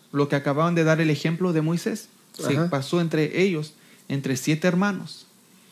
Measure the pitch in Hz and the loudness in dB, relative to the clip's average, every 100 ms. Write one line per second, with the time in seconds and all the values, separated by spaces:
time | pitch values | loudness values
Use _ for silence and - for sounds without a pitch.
0 | _ 139 143 143 143 139 170 170 160 160 | _ -2 0 0 0 0 2 4 4 4
1 | 160 147 160 170 185 156 156 170 226 220 | 2 0 -2 -2 0 0 0 -2 -2 -6
2 | - - _ - 143 139 170 139 131 175 | -10 -20 _ -6 -2 0 0 -2 0 0
3 | 165 156 147 - 196 156 151 - - - | 0 0 0 2 0 0 -6 -14 -20 -20
4 | - 139 135 127 - 151 180 175 202 185 | -6 -4 -2 -2 0 0 2 2 0 -2
5 | - - - _ _ _ - | -10 -18 -20 _ _ _ -20